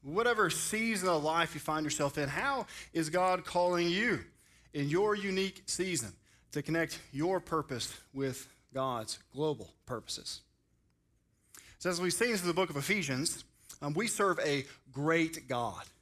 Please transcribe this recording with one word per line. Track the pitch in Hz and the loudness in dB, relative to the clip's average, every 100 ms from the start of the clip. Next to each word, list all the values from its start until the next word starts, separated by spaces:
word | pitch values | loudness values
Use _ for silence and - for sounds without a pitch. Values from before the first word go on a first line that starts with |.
whatever | 135 170 240 226 190 | -4 0 2 4 4
season | 160 - 214 226 214 185 | 2 -2 0 0 0 2
of | 165 | 2
life | 147 165 165 | 2 2 2
you | 151 | -2
find | - 156 | -2 -2
yourself | 151 - 143 143 | 0 0 0 0
in, | 139 | -2
how | 143 254 269 208 - - | 0 0 -2 -4 -10 -6
is | - 156 | -2 0
God | 175 185 185 | 4 4 2
calling | 175 175 175 175 170 | 0 2 4 4 2
you | 180 240 170 - _ _ - _ | 2 2 0 -4 _ _ -20 _
in | 147 143 | -2 0
your | 165 214 208 | 2 4 2
unique | 196 190 190 - - | 0 0 -2 -4 -8
season | - 185 160 110 92 _ _ _ | -2 0 -2 -4 -10 _ _ _
to | 147 | -6
connect | 143 160 156 - - | -2 0 0 -4 -10
your | 135 165 185 | -4 0 0
purpose | 170 165 151 127 - - - | 0 -2 -2 -6 -6 -10 -14
with | 135 135 123 - - _ | -4 -4 -4 -12 -20 _
God's | 131 131 120 107 - _ | -4 -2 -2 -6 -10 _
global | 131 156 131 95 - - | -4 -2 -2 -8 -16 -10
purposes? | 117 - - - - _ _ _ _ _ _ _ _ _ _ _ - - - | -8 -8 -10 -10 -14 _ _ _ _ _ _ _ _ _ _ _ -20 -20 -6
So | 175 | -4
as | 170 | 0
we've | 180 | 0
seen | 165 240 220 | 2 2 2
through | 175 | 2
the | |
book | 165 185 | 2 2
of | 143 | 0
Ephesians, | 139 208 147 131 160 - - _ _ - | 0 0 0 0 -2 -4 -12 _ _ -10
um, | 147 | -4
we | 151 226 | -2 -2
serve | - 202 170 | 2 2 4
a | 151 143 131 - - | 2 0 -2 -12 -14
great | 131 147 165 160 160 131 | -4 2 4 2 -2 -4
God | 127 117 90 - _ | -2 -2 -6 -14 _